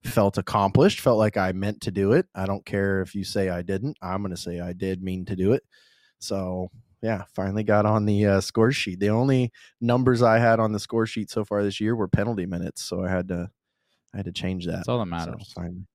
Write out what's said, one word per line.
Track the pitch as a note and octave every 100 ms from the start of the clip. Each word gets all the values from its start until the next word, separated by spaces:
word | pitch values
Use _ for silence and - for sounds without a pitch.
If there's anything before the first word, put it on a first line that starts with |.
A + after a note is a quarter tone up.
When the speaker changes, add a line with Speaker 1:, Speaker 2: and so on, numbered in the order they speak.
Speaker 1:
felt | - - G2+ G2+
accomplished. | F#2 G#2+ G2 G2 F3+ -
Felt | - A2+
like | G#2+ G#2
I | F#2
meant | F#2 G2+ G#2+
to | -
do | G2 G2
it. | C3+ F#3 -
I | F#2+
don't | G2+
care | - G2+ G2 F#2+
if | F2+ G2+
you |
say | F#2+ G#2 F#2+
I | F2
didn't. | F2+ G2 C3 -
I'm | F2+ F#2+
gonna | G2+ F2
say | - F2
I | F2
did | F2+ F#2+ F#2
mean | F#2+ F#2
to | F2+
do | F#2 F#2
it. | C3+ _ _ _ _ _ _
So, | - G2 F#2 F#2 F#2 - _ _
yeah, | A2 G#2 G2+
finally | - G2 G#2
got | G#2+ G#2+ G#2
on | G#2+
the, | G#2 G2+ G#2
uh, | G2
score | F#2 - A2+
sheet. | C#3 - F2+
The | G2+
only | A2 C3+ C3 B2 _ - _
numbers | A#2 B2 C3 A#2+
I | A#2+ A2+
had | A#2 A2+
on | A2
the | G#2+
score | - A2+ A2
sheet | - G2+
so | -
far | G#2 G#2
this | G2+ G2
year | G#2+
were | A#2 F#2+
penalty | - G#2 A2
minutes, | F#2 F2 F2 -
so | - F2+
I | F#2
had | F#2 F#2
to, | F2 F2+ _ _ _ _ _ _
I | G2+
had | F#2
to |
change | F2 F#2 F#2 E2+
that. | F2+
Speaker 2:
That's | F2+
all | A#2+
that |
Speaker 1:
So, | G2
Speaker 2:
matters. | E2+ E2+ - A2
Speaker 1:
finally. | - F2 F2+ F#2+